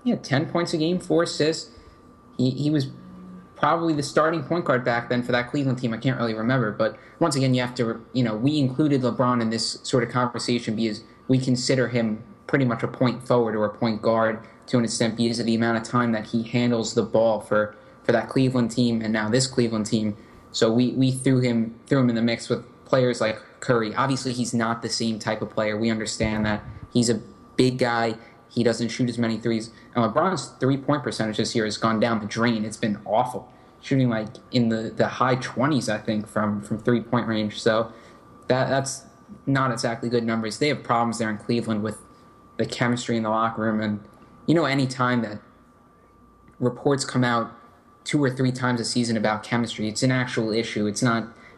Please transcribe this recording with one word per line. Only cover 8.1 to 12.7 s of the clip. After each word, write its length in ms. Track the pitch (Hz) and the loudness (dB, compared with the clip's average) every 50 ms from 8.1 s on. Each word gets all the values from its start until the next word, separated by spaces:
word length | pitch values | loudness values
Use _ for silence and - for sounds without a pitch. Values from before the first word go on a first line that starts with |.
| - | -2
you 100 | 131 127 | 0 0
know, 120 | 113 107 | 0 0
we 240 | 107 113 139 151 151 | 0 0 2 2 2
included 420 | 139 127 131 - 156 147 143 131 | 2 0 2 2 2 2 2 2
LeBron 400 | 117 120 107 - 127 123 123 120 | 2 0 0 2 2 2 2 2
in 80 | 117 110 | 2 0
this 300 | 113 110 110 - - - - | 0 0 -2 -4 -6 -8 -6
sort 200 | - - 127 117 | 0 2 2 2
of 60 | 120 | 2
conversation 680 | - 127 123 120 - 110 - - 120 117 120 - 107 | 0 0 0 0 -2 -4 -2 -2 -2 -2 0 -2 -2
because 280 | 107 113 110 104 110 - - - - - - | -2 -2 -2 -2 -6 -10 -18 -20 -20 -2 0
we 120 | 131 127 | 2 2
consider 500 | 127 135 127 123 - - 139 131 123 113 | 4 2 0 0 2 0 2 2 2 0
him 340 | 120 123 113 110 107 107 - - - - - - | 0 0 0 0 -2 -4 -8 -16 -20 -18 -6 -2
pretty 160 | - 143 135 | 0 2 2
much 200 | 120 | 2